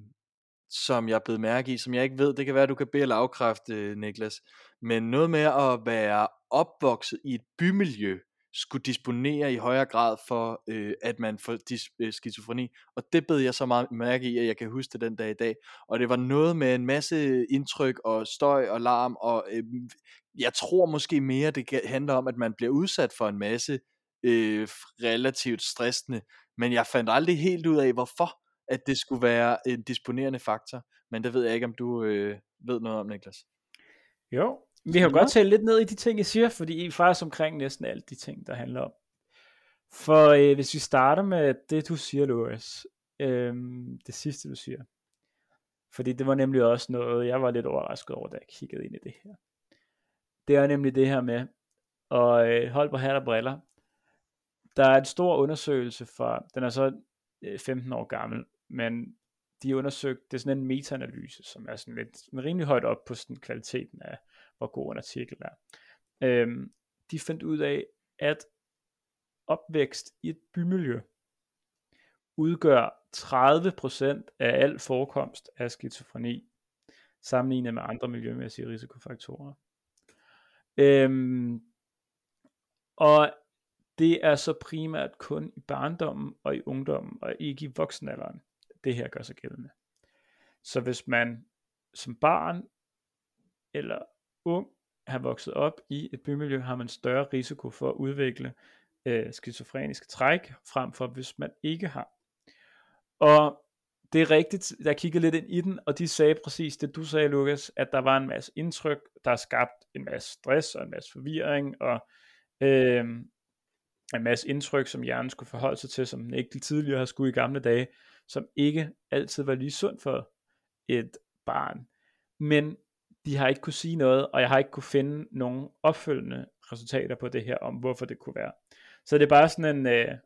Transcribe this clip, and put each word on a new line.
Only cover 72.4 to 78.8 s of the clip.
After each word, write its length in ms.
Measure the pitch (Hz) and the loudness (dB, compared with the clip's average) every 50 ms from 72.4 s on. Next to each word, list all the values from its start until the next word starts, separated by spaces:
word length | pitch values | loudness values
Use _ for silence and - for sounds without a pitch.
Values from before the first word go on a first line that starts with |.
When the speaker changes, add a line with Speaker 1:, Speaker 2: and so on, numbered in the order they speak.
| 156 160 170 160 - 156 139 123 113 - - - _ _ - | 0 0 0 2 4 6 6 6 6 2 -4 -10 _ _ -16
Speaker 2:
tredive 580 | - - - 139 127 127 135 151 165 175 190 | -16 -8 -2 2 6 6 8 6 6 4 0
procent 600 | 175 - - 131 - - 135 139 143 - - - _ _ | -4 -4 -8 -8 -4 -2 -2 -2 -2 -4 -8 -16 _ _
af 240 | 127 120 127 131 131 | 0 2 4 4 4
al 160 | 139 - 139 | 2 2 -2
forekomst 720 | - - 131 127 139 135 - 139 135 - - - - - _ _ | -6 -4 -2 -2 -2 -2 -4 -6 -6 -6 -10 -18 -20 -20 _ _
af 140 | 123 120 | -8 -8
skizofreni, 720 | - - - - - - 131 - _ 123 117 120 120 - - _ _ _ _ _ _ _ _ _ _ _ _ _ _ _ | -8 -10 -14 -16 -16 -16 -20 -18 _ -10 -8 -8 -8 -8 -12 _ _ _ _ _ _ _ _ _ _ _ _ _ _ _
sammenlignet 520 | _ - - 127 127 131 131 127 123 120 113 | _ -2 0 0 0 0 -2 -2 -2 -4 -6
med 80 | 117 - | -6 -8
andre 220 | - 113 120 - 123 | -8 -8 -8 -8 -8
miljømæssige 600 | 120 120 113 117 120 123 127 120 - - 120 117 | -8 -8 -8 -8 -8 -8 -10 -12 -10 -12 -12 -10
risikofaktorer. 840 | 117 113 | -10 -12